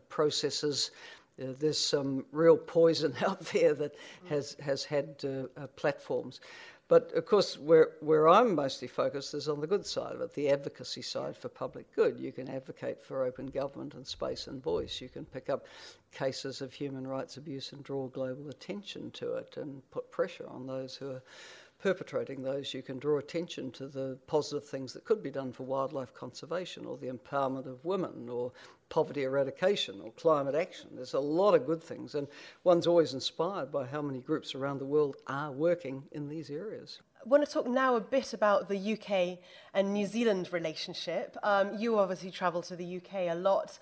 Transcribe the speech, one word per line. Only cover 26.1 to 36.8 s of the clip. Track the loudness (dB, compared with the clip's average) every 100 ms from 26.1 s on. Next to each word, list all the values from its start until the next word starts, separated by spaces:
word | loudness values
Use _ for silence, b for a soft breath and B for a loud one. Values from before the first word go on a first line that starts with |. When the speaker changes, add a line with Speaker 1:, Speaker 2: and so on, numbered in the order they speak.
Speaker 1:
conservation | -10 -12 -12 -8 -6 -6 -10 -10
or | -8
the | -8
empowerment | -10 -4 -2 0 -2 -8
of | -10
women | -4 -2 -2 -6 -8
or | -6 -6 B B B _
poverty | 0 0 0
eradication | 0 2 0 2 2 2 -2 -6
or | -14
climate | 0 4 4 2
action. | 0 -2 -6 -16
There's | -14 -4
a | -2
lot | 0 4 6 6
of | 4
good | -2
things, | -4 -12 -8
and | -6 -6 B B B 6
one's | 6 8
always | 6 6
inspired | 2 -6 -2 -2 -2 -4
by | -4 -4
how | -4
many | -4 -6
groups | -2 -2 -2
around | -4 -4 -2
the | 2
world | 4 2 0 -6
are | -6 -6
working | 0 2 2 -2 -10 -10
in | -10 -8
these | -8 -8
areas. | -8 -8 -10